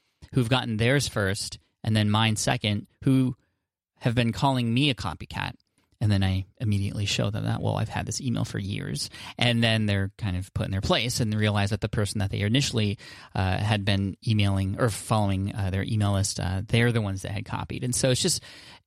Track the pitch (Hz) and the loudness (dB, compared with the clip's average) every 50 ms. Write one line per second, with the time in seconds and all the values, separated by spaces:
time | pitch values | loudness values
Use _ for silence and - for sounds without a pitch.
0 | _ _ _ _ - - - 135 123 113 131 127 120 120 113 107 117 120 135 143 | _ _ _ _ -14 -4 -2 0 0 2 0 0 0 -2 -2 0 2 2 2 2
1 | 127 - - 113 104 95 98 - - - - - _ _ _ _ - - 107 110 | 0 0 -2 0 0 0 0 -2 -4 -8 -12 -14 _ _ _ _ -2 0 2 2
2 | 107 104 104 107 113 110 110 - - - 131 123 - 104 104 101 - - _ - | 4 4 4 4 4 2 2 0 0 -2 -2 0 0 -2 -2 -2 -4 -8 _ -4
3 | - 139 131 131 131 127 123 - _ _ _ _ _ _ _ _ _ _ _ - | 0 2 4 4 4 2 -2 -6 _ _ _ _ _ _ _ _ _ _ _ -4
4 | - 131 113 123 120 117 113 - - 139 135 127 120 113 113 127 147 147 123 - | -2 0 2 2 2 0 0 0 2 2 2 2 0 0 2 2 2 2 2 0
5 | - 90 80 - - - - - 95 92 - - _ _ _ _ _ _ _ - | -4 -8 -8 -8 -12 -10 -8 -6 -6 -8 -8 -12 _ _ _ _ _ _ _ -2
6 | 120 107 104 98 98 95 95 92 92 - _ - 123 104 104 101 98 98 - 107 | 0 2 2 4 2 2 0 -2 -4 -6 _ -6 -2 0 0 0 0 -2 -4 -4
7 | 104 101 - - 113 104 104 104 107 110 113 - - 107 104 98 110 113 - 98 | -4 -2 -2 -2 -2 -2 -2 -4 -2 -2 -2 -2 -2 -2 -2 -2 -2 -4 -4 -6
8 | 92 - - - - 127 113 110 107 - - 110 104 95 104 - 92 - - 147 | -6 -6 -6 -6 -4 -2 -2 -2 -2 -4 -4 -6 -6 -4 -6 -6 -6 -6 -6 -6
9 | - - - - - - - - 117 120 120 117 117 113 110 110 110 104 101 98 | -6 -8 -10 -14 -16 -10 -4 0 2 2 4 4 4 4 4 4 2 2 2 2
10 | 98 98 - - - 104 90 92 95 - - - - - 98 98 98 - 185 147 | 0 0 -4 -4 -4 -4 -2 -2 -4 -4 -4 -4 -4 -2 -2 -2 0 2 2 2
11 | 107 123 - - 127 107 107 107 107 107 101 104 101 98 113 98 - 107 - - | 2 0 0 0 0 0 0 2 2 2 2 2 2 2 0 -2 -2 -2 -2 0
12 | 104 - - 110 98 95 - 104 101 104 113 135 139 - - 117 107 104 101 - | -2 0 0 -2 -2 -2 -2 0 0 2 2 2 2 2 0 0 0 0 0 -2
13 | - - - - - - - - 95 92 92 95 104 107 113 104 98 107 101 98 | -8 -16 -20 -20 -16 -8 -4 -2 0 0 0 0 0 0 0 0 0 0 0 0
14 | 98 98 - - - 123 110 104 101 98 98 95 95 95 101 - 127 117 101 - | 0 -2 -4 -4 -2 0 2 4 4 4 2 2 0 0 0 0 0 0 0 -2
15 | - - 117 107 104 98 98 95 98 101 - - 98 95 90 98 98 - 113 107 | -2 0 2 2 2 2 2 0 -2 -2 -2 -2 -2 -2 0 -2 -2 0 0 2
16 | 104 101 101 98 98 - - - 95 92 90 95 104 107 - 117 117 120 113 117 | 2 2 2 2 0 0 -2 -4 -4 -2 -2 -4 -2 0 2 2 4 4 2 0
17 | 107 98 95 95 - - 104 104 104 - - - - - - - - 127 120 - | 0 -2 -4 -4 -6 -6 -8 -8 -8 -8 -8 -8 -6 -6 -8 -6 -4 -4 -2 0
18 | - 135 123 - - 185 - - - - - - - - - - _ | 2 2 2 2 2 0 -2 -2 -6 -10 -20 -20 -20 -20 -20 -18 _